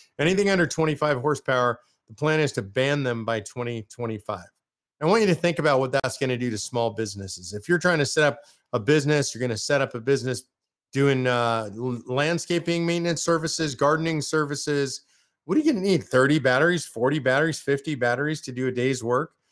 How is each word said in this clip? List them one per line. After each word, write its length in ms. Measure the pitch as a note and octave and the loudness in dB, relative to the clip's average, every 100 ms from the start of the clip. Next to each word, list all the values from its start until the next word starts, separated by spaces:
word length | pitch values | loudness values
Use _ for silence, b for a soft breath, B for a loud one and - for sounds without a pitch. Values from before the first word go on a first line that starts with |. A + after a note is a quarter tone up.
| B - | B -2
anything 300 | D#3 F#3+ G3 | 0 2 2
under 180 | F#3+ D#3 | 2 0
twenty-five 540 | - D#3 C#3+ D3+ C3 | 0 -2 0 0 0
horsepower. 580 | B2+ C3 - B2+ B2 A#2 b b _ | 0 -2 0 2 2 -2 b b _
The 40 | |
plan 280 | A2 D3+ D#3 | -4 0 2
is 100 | D3 | 0
to 80 | - | -2
ban 420 | G2+ C3 C3 D3 | -4 0 0 0
them 200 | B2+ A#2 | -2 -2
by 160 | A2 A2+ | -2 -4
twenty 440 | G#2 B2 A#2+ A#2 | -6 -8 -8 -8
twenty-five. 640 | G2+ - A#2 A2 - G2 F2+ _ _ _ _ _ | -12 -8 -8 -6 -8 -10 -10 _ _ _ _ _
I 40 | D#3 | 2
want 160 | A3+ | 4
you 60 | G#3 | 4
to 80 | E3+ | 2
think 240 | F3 E3 | 0 2
about 200 | D3+ C3 | 2 2
what 140 | C3 | 2
that's 240 | C3+ C3 - | 0 -2 -2
gonna 200 | C3 B2 | -2 -2
do 120 | B2 | -2
to 80 | G#2+ | -4
small 320 | - B2 A#2 | -4 -2 -2
businesses. 640 | A2 G#2+ G2 F#2+ - F2+ | -2 -6 -6 -10 -12 -12
If 160 | G#2 - | -12 0
you're 100 | F3 | 2
trying 200 | F3+ E3 | 4 2
to 60 | C3+ | 2
set 200 | - D3 | 2 2
up 160 | C#3+ b b b | 2 b b b
a 60 | A#2+ | -2
business, 540 | G#2 D3+ C#3+ D3+ C3 | 4 4 4 2 0
you're 80 | A2+ | -2
gonna 160 | B2 G#2+ | -4 -4
set 220 | - C#3+ | 0 0
up 160 | C3 A#2+ | 0 -4
a 60 | |
business 420 | A#2 C3+ B2 B2 - _ _ _ _ | 0 0 0 -6 -10 _ _ _ _
doing, 340 | C3+ C#3 C3 B2+ | 0 2 4 2
uh, 420 | B2 A#2 A2+ G#2+ G#2 | 2 2 0 -4 -6
l-, 260 | B2+ A#2+ B2+ | -6 -6 -4
landscaping 800 | B2+ D3+ E3+ - F3 E3+ E3+ E3+ | -2 0 -2 -2 -2 0 -2 0
maintenance 360 | E3+ E3+ E3 | 0 -2 -2
services, 540 | - E3 D#3 - D#3 B2 | 0 0 -2 -4 -4 0
gardening 460 | C#3+ D#3 D#3+ D#3 | 2 2 0 -2
services. 800 | C3 D#3 D3 C#3+ - C#3+ C3+ C3 - _ _ _ | -2 -2 -2 -4 -2 -2 -2 -6 -14 _ _ _
What 140 | - G3 | -2 0
are 20 | |
you 120 | D4+ | 2
gonna 100 | A3+ | 0
need? 220 | G3 E3+ - | 2 0 2
Thirty 340 | B2+ C3+ D#3 | 4 4 4
batteries, 460 | B2+ B2+ E3 F3 - | 4 4 2 2 -4
forty 340 | - B2+ D3+ | -2 0 0
batteries, 400 | B2+ C3+ D#3+ D#3 | 2 2 0 -2
fifty 360 | - C#3 D#3+ C#3 | -2 -2 -2 -2
batteries 440 | A#2+ B2 D3 D3+ | 0 0 -2 -4
to 120 | - | -8
do 140 | B2 C3 | -4 -4
a 40 | |
day's 320 | B2 B2+ B2+ | 0 0 0
work? 300 | A2+ B2 D#3+ _ _ | 0 0 -2 _ _